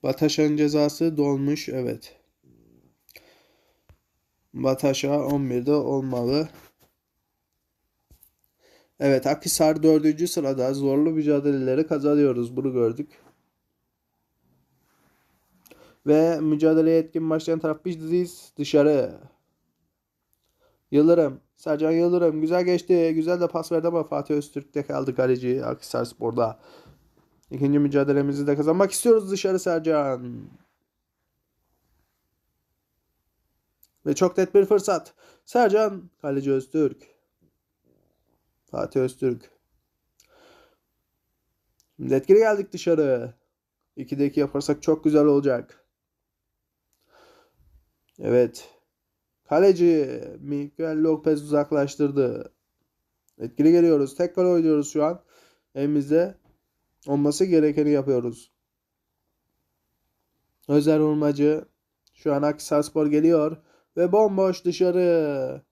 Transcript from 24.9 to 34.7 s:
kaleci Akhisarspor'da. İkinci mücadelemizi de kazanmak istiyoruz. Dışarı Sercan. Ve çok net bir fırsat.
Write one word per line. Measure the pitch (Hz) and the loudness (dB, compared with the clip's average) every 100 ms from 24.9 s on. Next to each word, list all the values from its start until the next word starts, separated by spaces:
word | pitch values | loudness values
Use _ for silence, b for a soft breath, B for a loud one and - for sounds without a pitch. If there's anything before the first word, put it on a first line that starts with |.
| 139 135 120 | -6 -4 -2
kaleci | 127 123 123 131 120 | 0 0 -2 -4 -4
Akhisarspor'da. | 123 - 123 120 - 117 120 113 110 b b b b _ _ _ _ _ | -8 -8 -6 -6 -6 -6 -2 -4 -4 b b b b _ _ _ _ _
İkinci | 131 139 147 | -4 0 2
mücadelemizi | 143 143 139 143 143 143 143 | 2 2 2 0 0 -2 -2
de | 143 | 0
kazanmak | 151 170 196 | 0 2 0
istiyoruz. | - 240 226 196 | 0 4 4 2
Dışarı | 196 190 185 | -4 -2 -2
Sercan. | 185 165 160 151 139 123 123 117 - - _ _ _ _ _ _ _ _ _ _ _ _ _ _ _ _ _ _ _ _ _ _ _ _ _ _ _ _ _ _ _ _ _ _ 156 | -2 -2 0 0 0 -4 -8 -14 -18 -20 _ _ _ _ _ _ _ _ _ _ _ _ _ _ _ _ _ _ _ _ _ _ _ _ _ _ _ _ _ _ _ _ _ _ -6
Ve | 143 | 0
çok | 185 180 | 0 0
net | 185 202 | 2 2
bir | |
fırsat. | 196 | 4